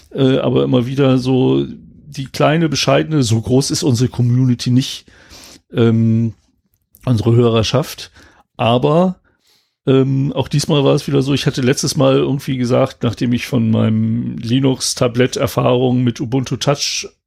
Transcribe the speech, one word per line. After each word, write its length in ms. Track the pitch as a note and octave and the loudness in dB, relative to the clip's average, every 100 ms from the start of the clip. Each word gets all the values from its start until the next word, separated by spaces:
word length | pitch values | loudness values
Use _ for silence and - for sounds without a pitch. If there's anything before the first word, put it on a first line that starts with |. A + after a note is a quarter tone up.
| - | -10
äh, 260 | F#3+ C3 C3+ | 0 0 2
aber 260 | B2 C3+ | 0 0
immer 220 | C#3 B2+ A#2+ | 2 0 0
wieder 320 | C3+ C3 B2+ | 0 2 2
so 480 | B2+ B2+ C3 C3+ C#3 | 2 0 2 0 -2
die 580 | - - - - C#3+ C3 | -10 -20 -20 -18 -12 -8
kleine, 420 | - C#3 D#3+ D#3+ | 0 2 2 0
bescheidene, 540 | C3+ - C#3+ D#3 D#3 | 0 2 2 2 0
so 180 | A2 A2+ | 2 0
groß 300 | G#2+ B2+ - | 2 0 0
ist 120 | D3+ | -2
unsere 260 | D#3 A#2 B2+ | 0 0 0
Community 600 | - A#2+ B2 C3 A#2+ B2+ | 0 0 2 2 0 0
nicht, 360 | B2 - - - - - - - - _ | 0 0 -8 -18 -20 -20 -20 -20 -20 _
ähm, 640 | B2+ A2+ A2+ A2+ A2+ A2+ - _ _ _ _ _ _ | 0 2 4 2 2 -2 -6 _ _ _ _ _ _
unsere 280 | B2+ A#2 A#2 | -2 0 2
Hörerschaft, 760 | A#2 A#2+ A2+ G#2 B2+ - - - - - _ _ - | 4 4 2 0 -2 -4 -10 -18 -20 -20 _ _ -4
aber, 640 | A#2 B2+ D3 D#3+ F#3 - _ _ _ _ _ _ - | 0 2 2 2 0 -2 _ _ _ _ _ _ 0
ähm, 460 | C3+ C3 C3+ C#3+ | 2 2 0 -2
auch 140 | C#3+ - | -2 -2
diesmal 340 | C#3+ - D3 | -2 0 0
war 100 | C#3 | 2
es 120 | C#3+ - | 0 0
wieder 160 | C#3 | -2
so, 100 | C3+ | 0
ich 120 | C#3 C#3+ | -2 -2
hatte 160 | C#3+ | 0
letztes 340 | B2+ D3 C#3+ - | 0 0 -2 0
Mal 200 | C3+ C#3 | 2 2
irgendwie 400 | C#3 C#3 - C3 | 0 -4 -4 -4
gesagt, 460 | A#2+ B2 C3+ - | 0 0 0 -2
nachdem 300 | A#2 - B2 | -6 -2 -2
ich 140 | A#2+ - | -2 -2
von 240 | B2 A2+ | -2 0
meinem 640 | A2 A2 A2 A2+ A#2 A#2+ A#2+ | 2 2 0 0 -2 -6 -6
Linux-Tablett-Erfahrung 1600 | A#2 C3 C3+ B2+ - - B2 A#2+ - - C3+ - C3 B2+ B2+ B2+ | -2 0 0 0 -4 -2 -2 0 -2 0 -4 -2 0 2 2 0
mit 180 | B2 - | 0 -2
Ubuntu 360 | A#2+ C3+ B2+ C3 | -4 -4 -4 -4
Touch, 520 | C#3 D3 - - - _ | -2 -2 -4 -8 -10 _